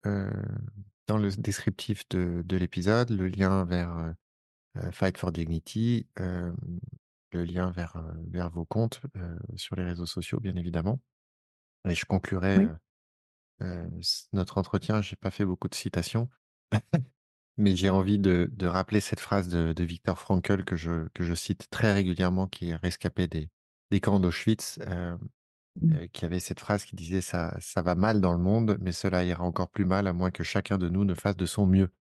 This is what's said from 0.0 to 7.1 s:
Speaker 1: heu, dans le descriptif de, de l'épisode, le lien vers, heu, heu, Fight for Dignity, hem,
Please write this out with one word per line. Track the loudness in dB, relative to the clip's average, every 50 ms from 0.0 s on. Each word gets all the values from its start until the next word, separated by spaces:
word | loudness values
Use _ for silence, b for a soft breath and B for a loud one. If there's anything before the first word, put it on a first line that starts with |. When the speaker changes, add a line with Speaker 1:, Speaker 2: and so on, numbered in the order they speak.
| _
Speaker 1:
heu, | -2 -2 0 -2 -2 -4 -4 -4 -6 -6 -8 -8 -10 -12 -14 -18 -20 _ _ _ 0
dans | 0 2
le | 2 2
descriptif | 0 -2 -4 -4 -4 -2 -2 -4 -4 -4 -4 -6 -6 -6 -4 _
de, | -2 0 0 0 0 -4 -2
de | 0 0 0
l'épisode, | 0 0 -2 0 2 4 4 4 4 2
le | 0 0 0 -2
lien | 2 2 2 4 4 2 2
vers, | 2 0 0 0 -2 -4 -6
heu, | -6 -6 -8 -10 _ _ _ _ _ _ _ _ _ _ _ -8
heu, | -8 -8
Fight | -4 0 0 0 0 0
for | -4 -4
Dignity, | -2 -2 -2 -2 -2 -4 -4 -4 -4 -2 0 2 0 0 -2 _ _ -6
hem, | -6 -4 -4 -4 -6 -6 -6 -8 -8 -8 -10 -10 -10 -12 -16 -20 _ _